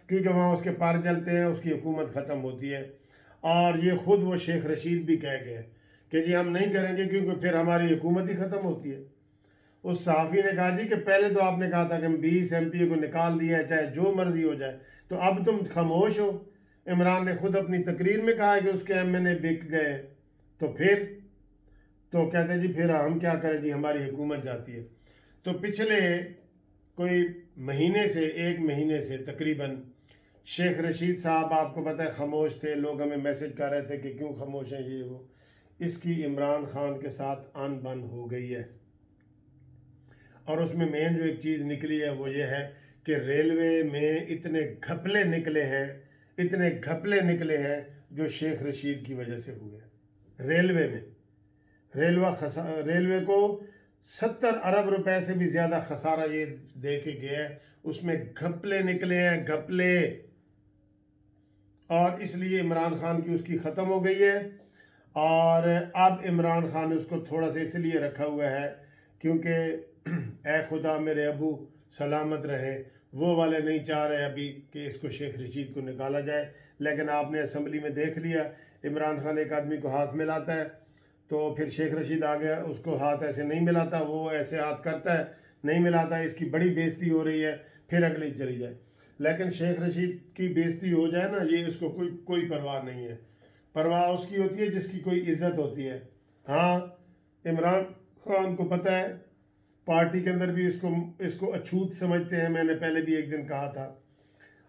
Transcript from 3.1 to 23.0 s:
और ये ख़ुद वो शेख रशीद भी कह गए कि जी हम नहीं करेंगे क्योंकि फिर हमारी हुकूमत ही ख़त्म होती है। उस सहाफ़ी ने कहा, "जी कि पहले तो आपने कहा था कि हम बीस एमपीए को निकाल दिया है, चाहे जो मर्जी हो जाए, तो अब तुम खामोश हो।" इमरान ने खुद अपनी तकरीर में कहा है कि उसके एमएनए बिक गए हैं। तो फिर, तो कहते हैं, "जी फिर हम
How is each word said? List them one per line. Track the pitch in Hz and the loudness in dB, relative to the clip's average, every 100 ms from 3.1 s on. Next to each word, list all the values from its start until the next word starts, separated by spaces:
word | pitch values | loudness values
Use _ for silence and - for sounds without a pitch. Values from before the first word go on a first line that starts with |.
| _ - - | _ -20 -4
और | 160 170 175 165 | 2 4 4 4
ये | 175 175 | 2 2
ख़ुद | 175 202 | 4 4
वो | 180 170 | 4 0
शेख | 165 165 147 | 0 0 0
रशीद | 151 165 170 160 | -2 0 0 2
भी | 160 | 0
कह | 139 135 | 0 -6
गए | 120 113 113 - _ _ _ | -6 -12 -14 -20 _ _ _
कि | 160 | 0
जी | 165 | 2
हम | 175 175 | 2 2
नहीं | 175 202 | 2 2
करेंगे | 196 185 180 190 | 2 0 0 0
क्योंकि | 196 180 160 | 0 0 0
फिर | 175 165 | 2 2
हमारी | 170 170 170 | 4 4 4
हुकूमत | 160 165 175 190 | 2 2 2 2
ही | |
ख़त्म | 180 190 202 | -2 -2 -2
होती | 185 151 147 | -2 -4 -6
है। | 135 - _ _ _ _ _ _ _ | -10 -14 _ _ _ _ _ _ _
उस | 180 170 | -4 -2
सहाफ़ी | 175 156 160 196 | 2 4 4 2
ने | 196 | 4
कहा, | 180 180 | 2 2
"जी | 180 226 | 0 0
कि | |
पहले | 214 196 196 208 | 0 4 4 6
तो | 196 | 4
आपने | 185 175 180 | 4 2 2
कहा | 175 170 | 2 2
था | 165 | 0
कि | 165 | 0
हम | 156 | 2
बीस | 160 180 175 | 2 2 2
एमपीए | 170 165 170 170 | 2 0 2 2
को | |
निकाल | 160 151 165 170 165 | 2 0 0 2 2
दिया | 165 165 | 2 2
है, | 143 | 2
चाहे | 160 147 | 0 0
जो | 131 190 | 2 2
मर्जी | 196 180 165 | 4 2 2
हो | 160 | 0
जाए, | 135 135 131 - - - | 0 -4 -8 -16 -20 -8
तो | 180 | 0
अब | 180 190 | 2 2
तुम | 185 208 | 2 2
खामोश | 175 170 165 170 214 208 | 0 0 2 4 4 4
हो।" | 202 190 - - _ _ - | 0 -2 -8 -20 _ _ 0
इमरान | 175 180 180 185 | 4 4 4 2
ने | 170 | 0
खुद | 190 190 | 0 0
अपनी | 180 180 | 2 0
तकरीर | 180 170 180 214 | 0 0 2 4
में | 226 220 | 2 4
कहा | 208 | 6
है | 202 | 6
कि | 190 | 4
उसके | 185 - | 0 0
एमएनए | 185 180 180 180 | 0 2 2 2
बिक | 165 160 165 156 | 2 0 -2 0
गए | 160 151 | 0 0
हैं। | 135 139 - _ _ _ - | -2 -8 -20 _ _ _ -6
तो | 135 131 | -4 2
फिर, | 185 202 - - - - _ _ _ - _ _ _ | 4 4 2 -10 -20 -20 _ _ _ -20 _ _ _
तो | 170 160 | 0 2
कहते | 175 170 | 2 2
हैं, | 180 | 0
"जी | 180 | 0
फिर | 165 170 | 2 2
हम | 156 | 4